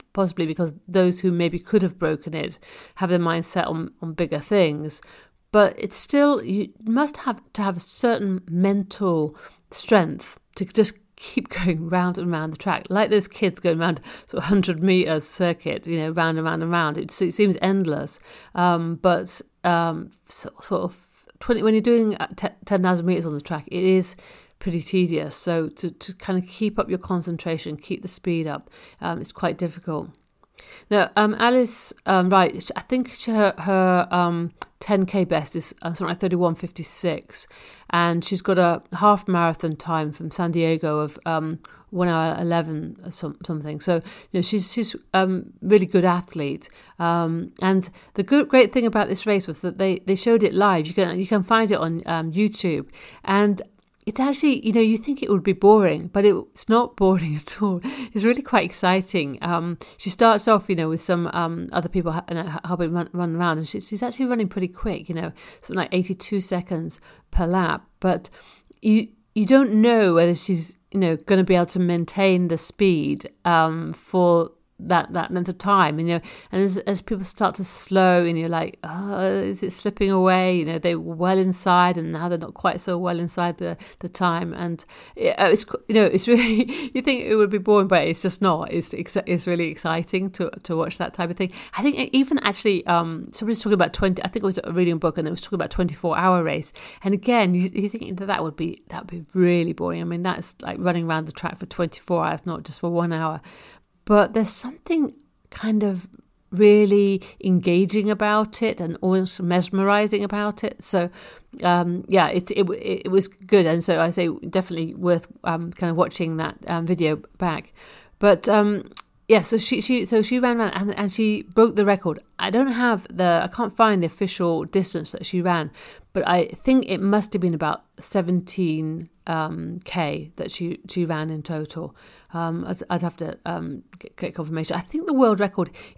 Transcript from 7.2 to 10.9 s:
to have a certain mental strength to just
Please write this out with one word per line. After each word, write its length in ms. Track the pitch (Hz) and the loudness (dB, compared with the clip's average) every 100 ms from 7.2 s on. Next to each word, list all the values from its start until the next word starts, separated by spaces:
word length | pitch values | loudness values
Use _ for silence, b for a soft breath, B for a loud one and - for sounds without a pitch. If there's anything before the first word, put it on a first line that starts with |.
| - 196 _ | -8 -8 _
to 80 | - | -4
have 160 | 196 175 | -4 -4
a 20 | |
certain 600 | - - 240 - 196 185 180 | -10 -2 0 0 -2 -4 -4
mental 880 | 170 190 202 190 - 196 165 151 B B B _ | 0 2 2 -4 -4 -2 0 -2 B B B _
strength 680 | - - 214 156 - - - _ | -14 2 2 2 -6 -14 -18 _
to 100 | - | -10
just 280 | 185 220 208 | -2 0 0